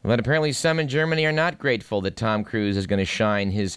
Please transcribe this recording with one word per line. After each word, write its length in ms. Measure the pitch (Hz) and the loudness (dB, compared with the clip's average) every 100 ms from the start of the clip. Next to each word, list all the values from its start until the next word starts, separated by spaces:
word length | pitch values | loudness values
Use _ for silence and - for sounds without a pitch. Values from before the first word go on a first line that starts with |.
But 160 | - 123 | 0 0
apparently 340 | 113 156 151 | 2 0 0
some 260 | 131 165 160 | 0 0 0
in 100 | 151 | 0
Germany 380 | 139 160 160 156 | 0 0 0 0
are 60 | |
not 260 | 156 165 - | 2 0 0
grateful 420 | 143 117 - 104 | -2 -2 0 -2
that 160 | 95 - | -2 -2
Tom 260 | 113 107 | 0 0
Cruise 360 | 104 113 104 98 | -2 -2 0 0
is 80 | 95 | 0
gonna 180 | 101 | 0
shine 460 | 95 - 107 104 98 | 0 0 0 2 0
his 260 | 98 98 | 0 -2